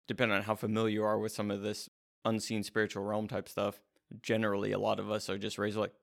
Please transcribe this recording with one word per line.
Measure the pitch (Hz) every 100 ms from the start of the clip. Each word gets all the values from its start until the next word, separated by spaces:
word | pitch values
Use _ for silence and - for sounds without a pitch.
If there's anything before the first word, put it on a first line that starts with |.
| -
depending | 113 117 98
on |
how | 104
familiar | 107 110 110 110
you | 107
are | 107 107
with | 107
some | - 104
of | 101
this | 104 104 - _ _ _
unseen | 117 110 - 110
spiritual | 98 110 104 101
realm | 101 107 107
type | 101 -
stuff, | - 101 - _ _ _ 107
generally | - 110 107 101 104
a | 101
lot | 107 104
of | 101
us | 107 -
are | 98
just | 107 -
raised | 104 107
like, | 101 -